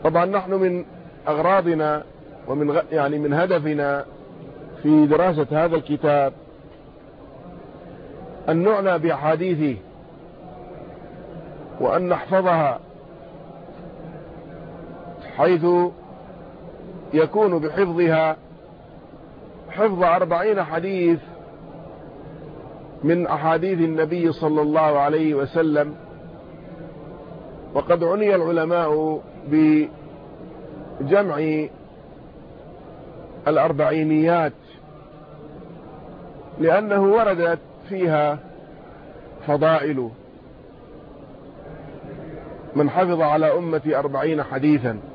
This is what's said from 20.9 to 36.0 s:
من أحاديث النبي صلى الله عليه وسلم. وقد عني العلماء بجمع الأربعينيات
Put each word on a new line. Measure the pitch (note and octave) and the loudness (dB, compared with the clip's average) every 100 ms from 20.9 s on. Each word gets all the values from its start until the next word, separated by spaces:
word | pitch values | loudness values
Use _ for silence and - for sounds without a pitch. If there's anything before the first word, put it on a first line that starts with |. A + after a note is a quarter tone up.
| F#3+ E3+ E3 - - - - - - - - - - - - - - - - - - | 2 4 4 0 -18 -18 -18 -18 -16 -16 -16 -18 -16 -16 -16 -16 -16 -16 -16 -18 -4
من | C#3+ F3 E3+ | 0 2 2
أحاديث | D#3 D#3+ E3 F3+ F#3 | 0 2 2 2 0
النبي | E3 D#3+ D#3+ F3 E3+ | 0 2 0 2 0
صلى | D3+ D#3+ D3+ | 0 0 2
الله | D3+ D#3 D#3 D3 | 2 4 4 4
عليه | C#3+ D#3 D#3 D3 | 4 2 2 2
وسلم. | C#3 E3+ D#3+ D3 D3 D3 - - - - - - - - E3 - - - - - - - - | 0 2 2 4 0 -2 -16 -18 -18 -18 -18 -18 -16 -16 -16 -16 -16 -16 -16 -16 -16 -16 -6
وقد | - - E3+ | -4 2 2
عني | E3 G3 G#3 G3 | 4 2 4 4
العلماء | E3 E3+ D#3+ F3 D#3+ D3+ D#3 D#3 - - C#3+ D3+ D#3 D3+ D3+ - - - - - - - - - - - | 4 0 2 2 2 2 2 -2 -6 -16 0 4 6 6 4 -4 -18 -18 -18 -16 -16 -16 -16 -14 -14 -8
بجمع | C#3 G3 G3+ D3 D#3 D#3 D3+ - - - - - - - - - - - - - - - - - - | 2 4 4 0 0 0 -4 -8 -20 -20 -20 -20 -20 -20 -20 -20 -18 -18 -18 -18 -18 -18 -16 -6 0
الأربعينيات | D#3 D#3+ D3 D#3 D#3 D#3 D#3 D#3+ E3+ D#3 - - - - - - - - - - - - - - - | 2 2 2 2 2 2 4 4 4 2 -4 -20 -20 -20 -20 -20 -20 -20 -20 -18 -18 -18 -18 -18 -18